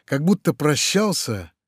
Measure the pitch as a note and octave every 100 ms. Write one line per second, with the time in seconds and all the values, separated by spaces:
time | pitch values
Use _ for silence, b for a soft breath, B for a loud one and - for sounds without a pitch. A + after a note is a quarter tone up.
0 | - C#3 D#3+ G3+ - C3 D3+ C#3 - F#3+
1 | G#3+ E3 - G#2 E2+ _